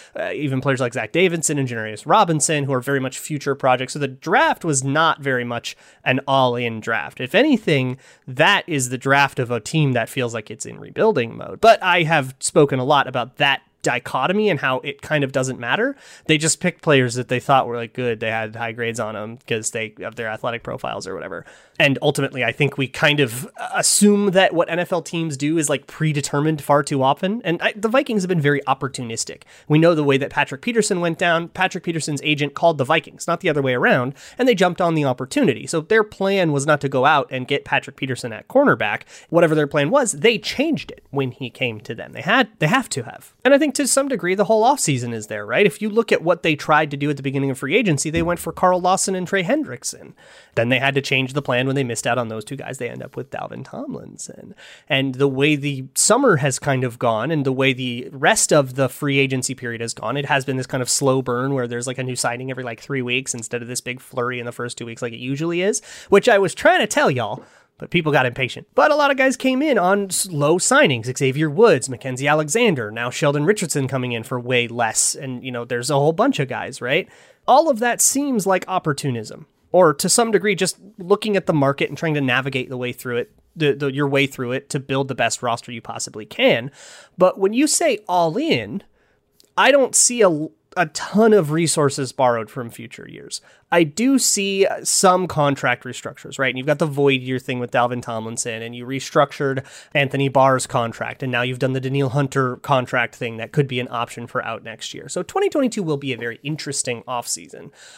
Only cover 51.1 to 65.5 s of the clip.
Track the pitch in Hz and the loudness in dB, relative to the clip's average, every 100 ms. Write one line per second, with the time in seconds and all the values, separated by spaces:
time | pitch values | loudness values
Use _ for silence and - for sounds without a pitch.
51.1 | 135 131 139 135 123 131 135 127 113 131 | 0 0 -4 -2 0 0 0 -2 -2 -2
52.1 | 120 117 110 104 135 - 135 120 123 123 | -2 -2 -6 -10 -12 -10 -8 -8 -10 -12
53.1 | - 127 - - - - - 277 - - | -12 -10 -10 -10 -12 -14 -12 -10 -12 -14
54.1 | - - - - - - - - 139 135 | -16 -18 -18 -20 -20 -20 -18 -4 -2 -2
55.1 | 127 143 131 147 147 143 139 131 - - | 2 0 2 2 2 0 -6 -8 0 2
56.1 | 226 277 165 143 131 - 131 127 120 120 | 4 4 4 2 -2 0 0 0 0 0
57.1 | 110 127 160 135 131 135 127 127 120 - | 0 0 0 0 2 2 2 -2 -6 -10
58.1 | 139 151 220 - 160 135 127 131 - 147 | 0 2 2 4 4 2 0 -2 -2 0
59.1 | 139 139 131 123 131 123 113 117 - 110 | 2 2 0 -4 -8 -8 -8 -8 -6 -4
60.1 | 135 143 147 131 131 127 135 123 - 135 | -4 0 0 0 -4 -4 -4 -2 0 2
61.1 | 131 127 120 131 139 123 120 120 127 127 | 0 0 -2 -2 -2 -4 -6 -6 -6 -6
62.1 | 123 127 120 131 131 123 117 - 139 123 | -4 -4 -4 -8 -8 -10 -10 -8 -6 -2
63.1 | 123 135 123 113 123 117 123 - 127 - | -2 -4 -8 -8 -8 -8 -10 -8 -12 -10
64.1 | 127 120 123 120 - 120 - 117 117 123 | -6 -4 -6 -8 -8 -10 -10 -14 -8 -10
65.1 | 120 127 139 165 | -8 -8 -4 -4